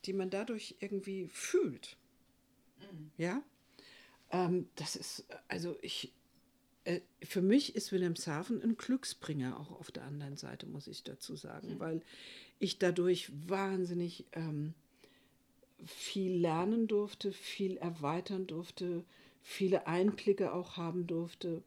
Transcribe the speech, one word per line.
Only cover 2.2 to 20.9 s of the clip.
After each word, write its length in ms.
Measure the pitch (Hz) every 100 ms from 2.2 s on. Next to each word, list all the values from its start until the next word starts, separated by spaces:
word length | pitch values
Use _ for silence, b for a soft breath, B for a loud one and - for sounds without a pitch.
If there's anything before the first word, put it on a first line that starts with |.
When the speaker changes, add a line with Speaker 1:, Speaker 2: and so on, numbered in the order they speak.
| _ _ _ _ _ -
Speaker 2:
Mhm. 320 | 202 165 151 -
Speaker 1:
ja, 260 | 170 247 - _ _ b b b b b -
ähm, 380 | 175 175 180 - -
das 180 | 147
ist, 300 | - - - - - -
also 280 | - 175 -
ich, 320 | - - - _ _ _ _ _ _ _
äh, 160 | - 175 - -
für 160 | - 190
mich 320 | 185 269 -
ist 160 | - -
Wilhelmshaven 720 | 190 180 170 - 151 190 226
ein 140 | 226 226
Glücksbringer 840 | - 262 - - - 147 127 -
auch 140 | 147 -
auf 100 | -
der 140 | 147
anderen 320 | 139 147 143 143
Seite, 300 | - 123 -
muss 200 | 143 -
ich 160 | 147
dazu 320 | - 135 -
sagen, 400 | 147 - - -
Speaker 2:
Mhm. 60 | 160
Speaker 1:
weil 220 | 160 165 B B B B B B
ich 180 | 180 -
dadurch 540 | 180 175 180 180 - 143 170
wahnsinnig, 800 | 190 196 190 180 175 175 - -
ähm, 420 | 165 160 147 151 - _ b b b b b _ _ _ -
viel 520 | 160 - - 196 185 180
lernen 500 | 170 160 190 233 220
durfte, 460 | 208 208 - 196
viel 460 | - - - 190 185
erweitern 680 | 170 165 143 165 175 190 185
durfte, 560 | 160 175 - 180 170 - b b b
viele 440 | - - 190 190 151
Einblicke 640 | 170 208 202 208 196 185
auch 240 | 180 175 180
haben 300 | 170